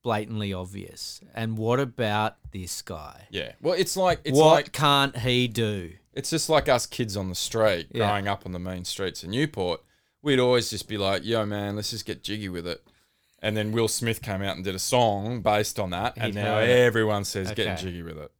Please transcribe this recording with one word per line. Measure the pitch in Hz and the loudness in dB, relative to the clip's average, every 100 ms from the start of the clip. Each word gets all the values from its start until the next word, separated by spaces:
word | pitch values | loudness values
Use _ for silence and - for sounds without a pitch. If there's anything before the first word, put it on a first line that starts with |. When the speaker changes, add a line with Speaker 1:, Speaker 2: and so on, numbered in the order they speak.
Speaker 1:
blatantly | 123 107 107 110 101 | -2 -2 -2 -6 -4
obvious. | 92 92 98 90 - - - - | -6 -8 -12 -14 -14 -14 -14 -14
And | - 113 110 | -8 -6 -2
what | 110 123 | 0 0
about | 135 117 110 107 110 - - | 0 -2 0 0 -2 -4 -14
this | 98 90 - | -12 -10 -10
guy? | - 80 76 - - | -10 -12 -12 -18 -10
Speaker 2:
Yeah. | 95 64 - | -8 -8 -4
Well, | 147 180 | -2 0
it's | 185 190 | 0 2
like, | 185 170 - | 2 2 4
it's | 135 | 8
Speaker 1:
What | 156 | 8
Speaker 2:
like | 160 143 | 8 4
Speaker 1:
can't | - 151 139 139 131 | 0 4 4 2 0
he | 127 123 123 | 2 2 2
do? | 110 110 104 85 95 _ | 0 -2 -2 -6 -14 _
Speaker 2:
It's | - - | -10 -4
just | 160 - | -2 2
like | 156 147 | 2 4
us | 127 - | 2 2
kids | - 113 101 | -4 -4 -2
on | 95 | -4
the | 87 | -4
street | - 113 107 87 82 | -4 2 2 2 -4
Speaker 1:
Yeah. | 123 104 | -2 0
Speaker 2:
growing | 101 98 | 0 -2
up | 98 92 | -4 -6
on | |
the | 90 | -8
main | 90 92 | -6 -8
streets | 90 - 92 - | -8 -6 -6 -6
of | 82 | -6
Newport. | 117 151 101 90 82 _ _ _ _ | -2 -2 -2 -4 -4 _ _ _ _
We'd | 147 127 | 2 4
always | 123 123 107 | 4 4 2
just | 107 - | -8 -8
be | 107 | -2
like, | 95 98 | 0 0
"Yo, | 85 113 104 | 0 -2 0
man, | 101 101 104 | -4 -4 -6
let's | 104 | -6
just | 113 104 | -8 -8
get | - | -10
jiggy | - 107 101 | -8 -8 -6
with | 87 85 | -8 -8
it." | 82 _ _ _ _ _ _ | -10 _ _ _ _ _ _
And | 107 107 | -2 0
then | 107 | 0
Will | 113 113 | 2 2
Smith | - 117 104 | 0 -2 -4
came | - 95 | -4 -4
out | 98 87 | -4 -4
and | 95 | -4
did | 92 | -4
a | |
song | - 123 117 101 104 123 | 2 4 4 2 -4 0
based | 101 104 107 - | 2 2 2 -2
on | 95 | -4
that, | 87 113 - | -2 -4 -2
and | 107 101 | -4 -2
Speaker 1:
He | |
Speaker 2:
now | 101 107 | 0 2
Speaker 1:
heard | 113 | 6
it. | 123 | 6
Speaker 2:
everyone | 123 113 110 104 | 6 4 2 0
says, | 98 101 95 | -2 -4 -4
"Get | 107 104 | -2 -2
Speaker 1:
Okay. | 85 | -2
Speaker 2:
jiggy | 92 87 | -6 -8
with | 82 78 | -10 -12
it." | 76 | -14